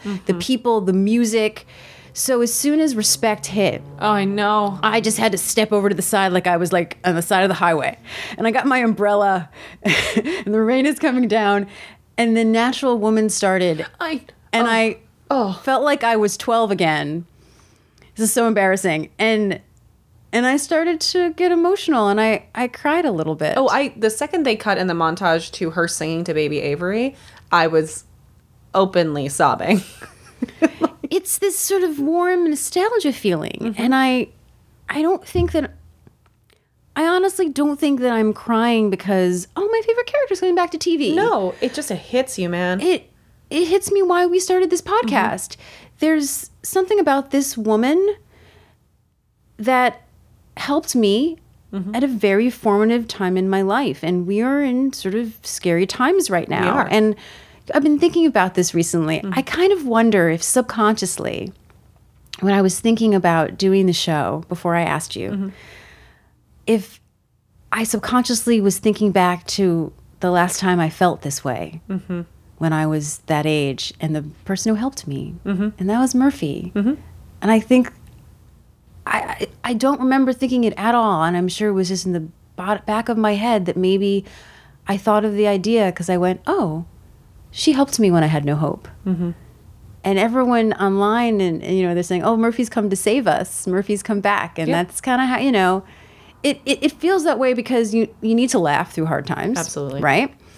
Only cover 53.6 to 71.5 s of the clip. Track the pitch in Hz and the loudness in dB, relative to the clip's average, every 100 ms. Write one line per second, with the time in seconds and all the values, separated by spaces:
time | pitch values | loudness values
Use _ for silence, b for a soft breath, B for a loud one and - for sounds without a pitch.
53.6 | 190 220 269 135 160 180 175 202 240 285 | 0 0 -2 -4 -2 -2 0 -2 0 0
54.6 | 277 247 269 - 190 208 233 - - - | 0 0 -2 -4 -4 -4 -4 -8 -12 -6
55.6 | 185 170 190 - 254 381 339 180 - 156 | 0 2 0 0 2 2 2 -2 -2 -2
56.6 | - - - 214 214 208 B B B B | 0 0 2 2 2 0 B B B B
57.6 | - 302 294 294 339 339 320 220 185 185 | -4 0 2 4 4 4 4 4 2 0
58.6 | 175 170 165 170 156 156 202 180 269 - | 0 0 0 0 0 -2 -2 -4 -2 2
59.6 | 370 392 269 226 226 202 170 165 - 254 | 2 2 2 4 4 6 4 2 0 0
60.6 | 247 - 214 220 180 - - - - - | 0 2 2 2 -2 -4 -6 -6 -8 -12
61.6 | _ _ _ _ _ _ - - 190 196 | _ _ _ _ _ _ -20 -4 0 2
62.6 | 190 185 226 226 226 196 175 165 156 - | 2 2 2 2 4 4 4 2 0 0
63.6 | 190 196 190 170 - 156 107 147 165 170 | 2 4 4 2 0 0 -2 -4 -6 -6
64.6 | 175 170 165 156 - - 92 208 196 190 | -2 0 0 -2 -6 -8 -6 -6 -6 -10
65.6 | B B B B B B B _ _ _ | B B B B B B B _ _ _
66.6 | - 220 190 - _ _ _ _ _ _ | -2 0 -2 -16 _ _ _ _ _ _
67.6 | _ 214 220 220 - 247 247 233 - 233 | _ -4 -2 -2 0 0 0 -2 2 2
68.6 | 196 190 220 208 214 190 180 180 - - | 2 2 0 0 2 2 2 0 -6 0
69.6 | 190 165 156 - - - 185 180 180 - | 0 0 -2 -8 -20 -6 0 2 2 0
70.6 | 190 180 160 - 180 160 147 143 139 | 0 2 0 2 0 0 -6 -6 -6